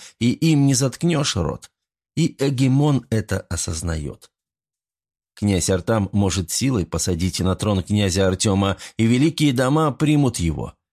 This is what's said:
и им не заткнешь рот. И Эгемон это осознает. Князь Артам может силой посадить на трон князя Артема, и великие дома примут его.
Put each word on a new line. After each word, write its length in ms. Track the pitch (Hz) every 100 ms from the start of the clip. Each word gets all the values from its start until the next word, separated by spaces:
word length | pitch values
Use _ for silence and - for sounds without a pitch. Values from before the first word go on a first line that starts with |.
| - -
и 140 | 117
им 340 | - 160 147 139
не 80 |
заткнешь 640 | 131 135 - 170 156 143 -
рот. 340 | 76 - - _ _ _ _ -
И 180 | 170 -
Эгемон 640 | 139 127 135 135 151 135 -
это 280 | 110 101 95
осознает. 920 | - 85 - 80 82 80 71 58 - _ _ _ _ _ _ _ _ _ _ -
Князь 340 | 104 95 -
Артам 380 | 95 85 113 95
может 400 | 104 101 87 82
силой 340 | - 131 120
посадить 540 | 82 80 - 87 90 -
на 140 | 92
трон 300 | 92 107 98
князя 420 | - 104 98 92 95
Артема, 500 | 92 110 98 98 92 - -
и 100 | 113
великие 460 | 123 160 160 151
дома 400 | 123 127 151 156
примут 460 | 123 151 151 135 -
его. 360 | 85 69 - - _